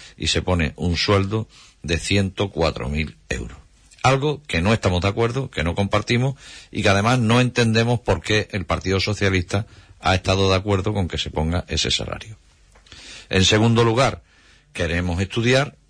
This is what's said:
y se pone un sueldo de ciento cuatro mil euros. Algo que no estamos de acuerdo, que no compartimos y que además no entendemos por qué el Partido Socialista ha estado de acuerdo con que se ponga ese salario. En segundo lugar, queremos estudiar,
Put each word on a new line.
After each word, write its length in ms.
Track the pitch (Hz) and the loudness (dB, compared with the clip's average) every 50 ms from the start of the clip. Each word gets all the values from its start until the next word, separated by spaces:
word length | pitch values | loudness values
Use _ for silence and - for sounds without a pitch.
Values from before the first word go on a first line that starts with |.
| - - - - | -20 -20 -12 -6
y 100 | - 87 | -4 -2
se 140 | - 82 | -2 -2
pone 320 | - 90 90 85 78 71 - | 0 0 0 0 0 -2 -4
un 220 | - - 90 85 82 | -4 -2 -2 -2 0
sueldo 500 | - - 101 98 95 98 110 110 110 - - - - - _ _ - | 2 2 2 2 2 0 -2 -4 -4 -6 -12 -20 -20 -20 _ _ -6
de 140 | 76 85 - | -4 -4 -4
ciento 520 | - - 98 101 98 95 - - 104 95 | -2 0 0 0 0 0 -2 -4 -4 -4
cuatro 400 | - 78 82 78 - - 58 69 | -2 0 0 0 0 -2 -6 -4
mil 280 | 73 78 - - - - _ _ | -4 -4 -4 -6 -8 -14 _ _
euros. 280 | 60 - - - - - - _ _ _ _ _ - - - | -10 -10 -10 -12 -14 -18 -20 _ _ _ _ _ -10 -2 0
Algo 380 | 127 135 135 139 151 147 151 - - | 2 2 2 0 -2 -4 -4 -8 -4
que 140 | - 82 | -4 0
no 120 | 87 104 113 | 2 2 2
estamos 280 | - - 98 90 87 | 2 2 0 0 2
de 60 | 92 101 | 0 0
acuerdo, 420 | 104 117 117 117 120 135 131 - | 0 0 0 0 -2 -4 -6 -6
que 140 | - - 80 | -6 -4 -4
no 100 | 82 - | -2 -2
compartimos 600 | 98 101 101 - 104 - - 120 120 127 139 131 - - - - - - - | -2 -2 0 0 -2 0 0 0 0 0 0 -2 -6 -12 -20 -20 -20 -20 -10
y 100 | - - 98 | -6 0 2
que 60 | 104 | 2
además 300 | 98 101 104 117 127 127 | 4 4 4 2 2 2
no 200 | 113 107 117 123 | 2 4 4 4
entendemos 600 | 127 123 - 123 120 113 110 113 113 120 123 - | 2 2 2 2 2 2 2 2 2 2 0 0
por 220 | - - - 85 | 0 0 -2 -2
qué 260 | - - 107 107 - - | 0 -2 -2 -2 -2 -2
el 140 | - 95 85 | -6 -6 -4
Partido 340 | - 85 82 90 92 95 95 | -4 -4 -2 0 0 0 0
Socialista 680 | - 107 104 - 101 95 95 92 85 - - 98 107 - - - - - - - | 0 -2 -2 0 0 0 0 0 0 0 -2 -4 -4 -6 -12 -20 -20 -20 -20 -4
ha 160 | - 87 95 | 0 0 0
estado 340 | 95 - 98 95 98 98 95 | 2 2 0 0 2 2 2
de 60 | 95 | 2
acuerdo 380 | 92 98 104 101 92 90 107 104 | 2 2 0 0 0 0 -2 -2
con 140 | 101 90 80 | -2 -2 -2
que 100 | - - | -4 -6
se 120 | - - | -8 -6
ponga 360 | - 78 80 80 85 87 - - | -4 -2 -2 0 -2 -2 -4 -4
ese 240 | 85 - - - | -4 -4 -2 -2
salario. 440 | - - - - - - - - 110 - _ _ _ _ _ _ _ - _ - - - - - - - - - | -2 -4 -4 -6 -8 -10 -12 -16 -20 -20 _ _ _ _ _ _ _ -20 _ -20 -20 -20 -20 -20 -20 -20 -10 -2
En 160 | - 95 92 | 0 2 2
segundo 380 | - 110 107 113 117 113 117 117 | 4 4 4 4 4 6 4 4
lugar, 400 | 113 113 127 135 110 101 - - _ _ _ _ _ _ _ _ _ _ | 4 4 4 2 2 0 -4 -12 _ _ _ _ _ _ _ _ _ _
queremos 480 | - 87 85 85 85 87 90 85 90 | -6 -4 -2 -2 -2 -2 -2 -2 -2
estudiar, 540 | 98 90 - 117 113 123 127 135 143 139 - _ _ _ | -2 -2 -2 0 2 4 4 2 2 0 -6 _ _ _